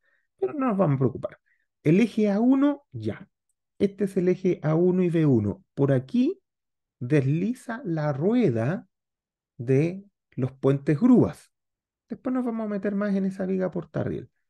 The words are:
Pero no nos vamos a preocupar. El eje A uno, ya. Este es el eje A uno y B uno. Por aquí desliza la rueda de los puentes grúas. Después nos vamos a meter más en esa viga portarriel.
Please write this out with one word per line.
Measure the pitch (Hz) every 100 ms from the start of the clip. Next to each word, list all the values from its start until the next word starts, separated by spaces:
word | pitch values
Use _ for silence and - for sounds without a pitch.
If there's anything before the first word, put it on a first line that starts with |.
| _ _ _ _
Pero | 381
no | 311 262
nos | 196
vamos | 170 131
a |
preocupar. | 123 - - - _ _ _ _
El | 147 180
eje | 233 - 208
A | 196
uno, | 247 269 285 285 _
ya. | 120 107 - - _ _ _ _ -
Este | 196 196 196
es | 196
el | 180
eje | 180 185 165
A | 151 160
uno | 180 185
y | 180
B | 165 151
uno. | 120 104 - _
Por | - 139
aquí | 131 135 240 269 392 _ _ _ _ _ -
desliza | 123 151 131 160 202 254 - 226
la | 233 160 151
rueda | 135 180 247 196 113 120 208 - _ _ _ _ _ _ -
de | 123 135 165 190 196 _ _
los | - 127
puentes | - 135 139 - 151
grúas. | 247 233 101 - _ _ _ _ _ _ -
Después | 220 254
nos | 254 247
vamos | 226 220
a |
meter | 202 208
más | 196 208 196
en | 190
esa | 190 185
viga | 190 185
portarriel. | 180 165 147 110 73 - _ _